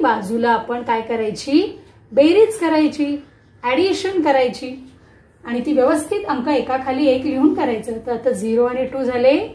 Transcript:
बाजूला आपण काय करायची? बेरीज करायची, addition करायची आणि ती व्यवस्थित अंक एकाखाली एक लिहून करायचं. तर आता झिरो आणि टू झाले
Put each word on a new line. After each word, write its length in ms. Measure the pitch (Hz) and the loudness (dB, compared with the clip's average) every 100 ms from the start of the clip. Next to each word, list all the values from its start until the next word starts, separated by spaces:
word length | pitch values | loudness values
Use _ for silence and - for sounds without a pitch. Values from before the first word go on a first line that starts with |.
बाजूला 480 | 302 214 190 226 233 | 2 0 -2 -2 2
आपण 320 | 226 220 240 | 0 -2 -6
काय 180 | 240 226 | -2 -4
करायची? 600 | 226 226 214 - 277 302 415 - - - - | -2 -4 -4 -6 0 2 2 -4 -20 -20 -4
बेरीज 460 | 226 311 392 440 - | 4 6 6 4 2
करायची, 560 | 330 311 294 - 285 285 - _ _ _ | 0 2 2 0 -4 -4 -10 _ _ _
addition 580 | 247 262 381 - 381 370 | -4 0 2 0 -2 0
करायची 480 | 302 269 247 - 254 262 - - _ - _ _ 240 | 2 2 2 -2 -10 -14 -18 -20 _ -20 _ _ -8
आणि 160 | 240 302 | -6 0
ती 80 | |
व्यवस्थित 520 | 294 262 311 - 403 - | 2 2 2 -2 -4 -4
अंक 180 | 254 269 | -4 0
एकाखाली 580 | 269 - 262 262 262 285 | -2 0 -4 -2 0 2
एक 180 | 254 294 | 2 0
लिहून 280 | 262 294 | 2 2
करायचं. 440 | 370 269 220 240 226 247 | 2 -2 -4 -6 -8 -6
तर 60 | |
आता 200 | 233 262 | -2 -2
झिरो 340 | 190 220 226 240 | -2 0 0 0
आणि 200 | 254 254 | 0 -4
टू 180 | 269 | -4
झाले 340 | 247 247 254 320 453 | -4 2 4 2 0